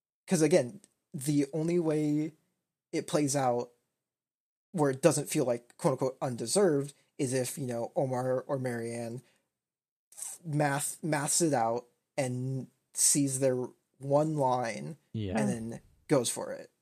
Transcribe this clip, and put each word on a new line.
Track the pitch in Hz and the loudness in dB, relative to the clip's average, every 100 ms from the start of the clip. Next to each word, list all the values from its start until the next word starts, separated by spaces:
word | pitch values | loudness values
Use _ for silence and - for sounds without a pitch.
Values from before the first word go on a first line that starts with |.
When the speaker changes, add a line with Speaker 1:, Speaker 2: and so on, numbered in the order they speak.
| _ _ - | _ _ -2
Speaker 1:
'cause | 180 | 2
again, | 156 170 123 - - _ _ | 6 4 2 -6 -20 _ _
the | 151 135 147 139 | -8 0 0 0
only | 160 165 175 | -2 0 0
way | 160 151 151 147 156 - _ _ _ _ _ | 0 0 0 0 -2 -8 _ _ _ _ _
it | 160 - | -6 -2
plays | 160 143 139 | 0 0 2
out | 127 120 120 _ _ _ _ _ _ _ _ _ _ | 2 0 -2 _ _ _ _ _ _ _ _ _ _
where | 175 143 | 0 0
it | 131 | 4
doesn't | 165 147 143 | 4 4 0
feel | 156 127 | 0 0
like, | 120 - - | -2 -4 -2
quote | 170 | 0
unquote, | 131 - - | 2 -2 -2
undeserved | 147 117 117 180 196 143 143 - _ - | -6 -4 0 4 4 4 0 -10 _ -6
is | 135 | -2
if, | 131 127 - | 0 -2 -4
you | 131 | -6
know, | 117 120 - | -4 -4 -2
Omar | 139 123 131 131 | 0 0 0 0
or | - 139 | 0 -4
Marianne | 127 120 117 117 117 123 - _ _ _ _ _ _ _ _ - - - | -2 -4 -4 -6 -8 -10 -14 _ _ _ _ _ _ _ _ -14 -14 -12
math, | 170 147 147 139 - - | -6 0 0 0 -4 -6
maths | 170 147 147 - | -4 -2 0 2
it | 170 | 2
out | 135 113 117 - _ _ - | 2 2 -2 -6 _ _ -4
and | 127 123 131 131 123 _ _ | -4 -2 -4 -6 -8 _ _
sees | - - 143 139 131 | 0 2 4 2 2
their | 135 127 123 - _ - | 2 0 -4 -10 _ -12
one | 135 143 156 151 | 0 2 2 2
line | 131 123 117 135 147 160 _ | 2 2 0 -4 -10 -14 _
Speaker 2:
Yeah. | 110 101 90 | -6 -4 0
Speaker 1:
and | - | 0
then | 120 113 123 - _ - | -2 -6 -10 -14 _ 0
goes | 147 113 | 2 2
for | - - | -4 -8
it. | - 82 _ | -10 -14 _